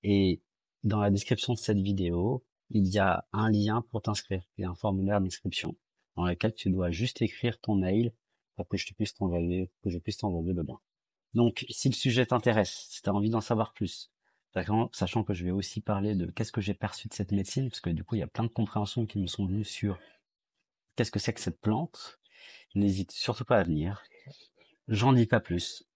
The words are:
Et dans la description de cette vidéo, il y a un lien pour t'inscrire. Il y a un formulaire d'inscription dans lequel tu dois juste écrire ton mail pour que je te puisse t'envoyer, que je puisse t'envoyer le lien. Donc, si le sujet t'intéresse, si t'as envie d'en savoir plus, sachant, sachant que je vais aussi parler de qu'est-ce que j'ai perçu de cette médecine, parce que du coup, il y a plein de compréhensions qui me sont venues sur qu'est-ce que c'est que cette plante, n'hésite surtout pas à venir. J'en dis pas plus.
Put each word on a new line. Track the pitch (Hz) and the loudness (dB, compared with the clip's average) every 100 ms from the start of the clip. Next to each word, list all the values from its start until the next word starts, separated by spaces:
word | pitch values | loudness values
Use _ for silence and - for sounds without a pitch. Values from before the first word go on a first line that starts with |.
Et | 98 101 95 85 _ _ _ _ | 4 6 6 2 _ _ _ _
dans | 110 107 | 0 2
la | 104 | 4
description | 98 - 113 - | 2 2 -2 0
de | 117 | -2
cette | - 101 | 0 0
vidéo, | 98 98 90 85 98 131 _ _ _ | 2 0 0 0 0 -2 _ _ _
il | 107 95 | 2 4
y | 101 | 4
a | 98 87 - | 4 2 -2
un | 104 110 | -2 2
lien | 107 104 110 117 | 2 2 0 -2
pour | 117 | -4
t'inscrire. | - 107 - 95 - - | -2 -4 -4 -6 -6 -8
Il | |
y | |
a | 92 | -8
un | |
formulaire | 90 107 95 95 104 | -2 -2 0 2 2
d'inscription | 95 - 98 - - - _ _ _ - | 0 -4 -6 -6 -6 -10 _ _ _ -4
dans | |
lequel | 87 87 110 | -2 0 -2
tu | - 95 | -2 0
dois | 92 87 | 2 0
juste | 85 123 - | 0 -2 0
écrire | 110 - 120 117 | -4 0 -4 -4
ton | - | -2
mail | 104 92 101 117 - _ _ _ - | 0 2 2 0 -4 _ _ _ -12
pour | 92 | -6
que | 95 | -4
je | - | -6
te | |
puisse | - 107 | -6 -6
t'envoyer, | - 98 87 85 90 92 _ | -2 -2 0 0 0 -4 _
que | 104 | -6
je | 87 | -4
puisse | - - | -6 -4
t'envoyer | 107 85 85 | -2 -2 -2
le | 87 | -2
lien. | 76 64 _ _ _ _ _ | -4 -8 _ _ _ _ _
Donc, | 113 120 117 - | 2 2 2 -10
si | - 135 | -2 0
le | |
sujet | 117 135 117 | 0 2 2
t'intéresse, | 123 123 123 110 95 - - | 2 2 4 2 2 -2 -14
si | - | -8
t'as | - | -2
envie | 101 107 | 0 2
d'en | 113 | 0
savoir | - 113 110 | 0 0 0
plus, | - 101 - - _ _ _ _ | -4 -6 -6 -18 _ _ _ _
sachant, | 92 92 107 117 | -6 0 2 0
sachant | - 90 117 | -2 -2 0
que | 104 | -2
je | 92 | -2
vais | 90 | 0
aussi | 95 95 - | -2 -2 -6
parler | - 101 104 | -2 -2 0
de | 101 87 | 0 -2
qu'est-ce | - 110 | -4 -4
que | - | -2
j'ai | 98 | -2
perçu | 98 101 - 107 | -4 -6 -6 -12
de | |
cette | - 98 | -6 -2
médecine, | 98 98 - 131 | -2 -2 -2 -4
parce | - | -4
que | - | -4
du | 82 | -4
coup, | 87 | -2
il | 113 | -4
y | |
a | - | -4
plein | - | -4
de | 117 | -4
compréhensions | - 104 110 104 - | -2 -2 -2 -4 -2
qui | 110 104 | -4 -2
me | 90 | -4
sont | - 98 | -2 -2
venues | 101 | -2
sur | 107 - 104 92 - _ _ _ _ _ _ _ _ - | -4 -4 -4 -4 -10 _ _ _ _ _ _ _ _ -4
qu'est-ce | 117 | -2
que | 104 | -2
c'est | - | -4
que | - | -4
cette | - - | -6 -2
plante, | 107 110 165 - - - _ - - - _ | 0 0 -2 -10 -20 -20 _ -20 -20 -20 _
n'hésite | 101 101 95 92 | 0 2 2 -4
surtout | - - 113 | -6 -4 -4
pas | - 120 | 2 4
à | |
venir. | 87 76 82 101 - - - - - _ _ _ - | 4 0 0 -6 -12 -20 -20 -20 -20 _ _ _ -2
J'en | 107 123 | 2 6
dis | 127 113 | 6 6
pas | 117 | 4
plus. | - 87 - - _ | 2 -4 -4 -10 _